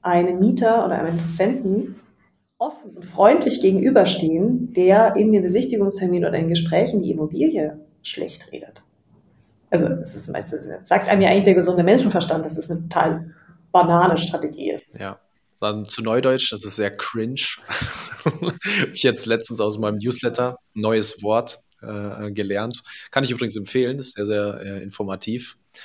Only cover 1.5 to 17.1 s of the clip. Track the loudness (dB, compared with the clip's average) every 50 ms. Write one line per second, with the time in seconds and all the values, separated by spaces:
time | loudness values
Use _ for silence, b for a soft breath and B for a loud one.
1.5 | 0 0 0 0 0 0 -2 -4 -8 -14 -20 _ _ _ _ _ _ _ _ _
2.5 | _ -6 -6 -6 -6 -10 -18 -20 -20 -18 -18 -8 2 6 6 6 6 6 4 0
3.5 | 0 2 4 4 4 4 4 4 6 6 6 4 2 0 0 0 2 2 2 2
4.5 | 0 0 -2 -2 0 4 6 6 8 8 6 6 4 4 4 4 4 4 4 2
5.5 | 2 0 0 0 0 0 0 0 0 -2 -2 0 0 0 0 0 0 0 0 0
6.5 | 0 0 0 2 2 2 2 2 0 0 0 0 -2 -2 -4 -4 0 0 0 2
7.5 | 2 0 -2 -4 -4 -10 -16 -20 _ _ -14 -12 -10 -8 -8 -10 -10 -14 -18 -18
8.5 | -16 -16 -16 -18 -20 -20 _ _ _ _ _ _ _ _ _ _ _ _ _ _
9.5 | _ _ _ _ 0 0 0 0 -2 -4 -6 -10 -10 -10 -8 -8 -8 -8 -8 -8
10.5 | -10 -10 -10 -12 -14 -12 -2 0 0 0 2 2 2 4 4 4 4 4 6 6
11.5 | 4 4 4 4 2 4 4 6 6 4 4 2 0 0 0 0 -2 -2 -4 -6
12.5 | -8 -10 -8 -6 -6 -8 -6 -2 0 0 2 2 0 -4 B B B B B B
13.5 | B B B _ 4 4 6 6 6 4 4 4 2 0 -2 -4 -4 -4 -4 -6
14.5 | -8 -6 -6 -6 -6 -6 -10 _ -14 -12 -10 -10 -12 -12 _ _ _ _ _ _
15.5 | _ _ -4 -4 -4 -4 -6 -6 -6 -4 -2 0 0 2 2 2 2 2 0 -4
16.5 | -6 -8 -8 -8 -4 -4 -4 -4 -4 -6 -8 -8